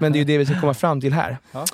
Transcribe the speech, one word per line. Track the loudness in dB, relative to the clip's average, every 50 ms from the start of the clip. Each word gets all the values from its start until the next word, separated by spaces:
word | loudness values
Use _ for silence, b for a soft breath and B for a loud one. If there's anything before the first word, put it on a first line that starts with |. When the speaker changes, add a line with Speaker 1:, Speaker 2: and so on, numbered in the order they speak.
Speaker 1:
men | 0 2 2
det |
är | 2
ju | 2
det | 2 2 2
vi | 2
ska | 2 0 0
komma | 0 0 0
fram | 0 0 0 0 0
till | 0 0 0
här. | 0 -2 -2 -6 -10 _ _ -12
Speaker 2:
Ja. | -8 -8 -8